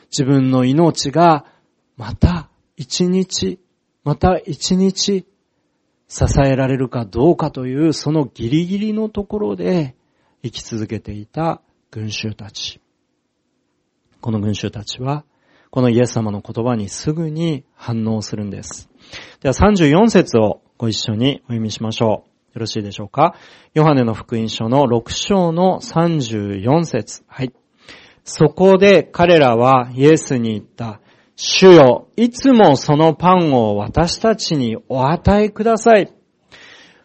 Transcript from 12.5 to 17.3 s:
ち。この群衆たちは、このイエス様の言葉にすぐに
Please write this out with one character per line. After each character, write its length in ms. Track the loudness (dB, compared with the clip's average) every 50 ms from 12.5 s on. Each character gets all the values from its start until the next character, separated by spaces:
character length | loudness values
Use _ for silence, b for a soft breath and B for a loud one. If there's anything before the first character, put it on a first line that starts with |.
ち。 280 | -16 -16 -14 -14 -16 _ _ _ _ _ _ _ _ _ _ _ _ _ _ _ _ _ _ _ _ _ _ _ _ _ _ _ _ _
こ 100 | -8 -6
の 80 | -6 -4
群 160 | -4 -4 -4
衆 160 | -6 -6 -8
た 120 | -10 -12 -14
ち 180 | -14 -14 -10
は、 220 | -8 -8 -8 -8 -10 _ _ _ _ _ _ _ _ _
こ 120 | -2 0
の 80 | 0 2
イ 100 | 2 2
エ 80 | 0 0
ス 60 | -2
様 180 | -4 -4 -4
の 100 | -6 -8
言 240 | -10 -10 -10 -6 -4
葉 100 | -4 -4
に 140 | -4 -6 -8
す 240 | -12 -10 -8 -6 -6
ぐ 160 | -6 -6
に 340 | -8